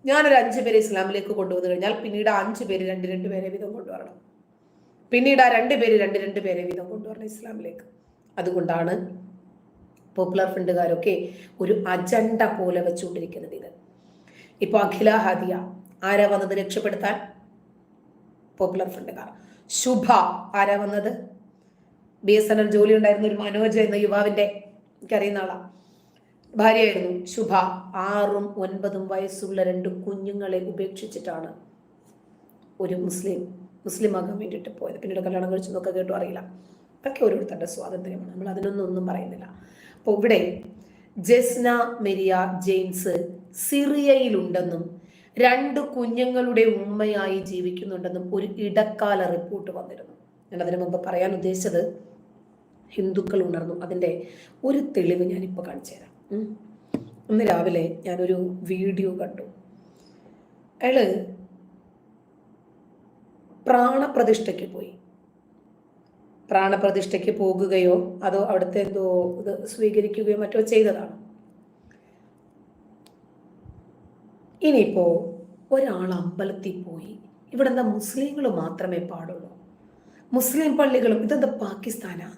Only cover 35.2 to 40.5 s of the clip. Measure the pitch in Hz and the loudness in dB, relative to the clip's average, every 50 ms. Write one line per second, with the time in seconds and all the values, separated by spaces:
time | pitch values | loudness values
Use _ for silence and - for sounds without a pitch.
35.2 | 185 185 190 185 185 185 185 185 185 - 190 185 180 196 180 185 180 185 190 190 | -4 -2 -2 -2 -2 -2 -4 -4 -4 -6 -8 -6 -6 -4 -4 -2 -2 -2 -4 -4
36.2 | 180 180 180 - - - - - - - - _ _ _ _ _ - 277 269 - | -4 -6 -8 -12 -14 -16 -20 -20 -20 -20 -20 _ _ _ _ _ -8 -8 -2 -2
37.2 | 254 208 - - 202 - - 170 170 175 - - 180 175 190 180 180 185 185 185 | -2 0 0 -4 -6 -8 -8 -10 -10 -10 -10 -12 -10 -10 -10 -10 -10 -10 -12 -12
38.2 | - - - 185 190 196 185 202 196 202 196 202 190 180 185 185 185 185 - - | -14 -14 -12 -10 -10 -8 -8 -6 -6 -4 -4 -4 -4 -4 -4 -4 -4 -4 -6 -6
39.2 | - - - - - - - - - - - _ - - - - _ 233 208 202 | -8 -10 -12 -14 -16 -20 -20 -20 -20 -20 -20 _ -20 -20 -20 -4 _ 0 2 4
40.2 | 208 233 220 175 175 180 | 4 4 4 4 4 0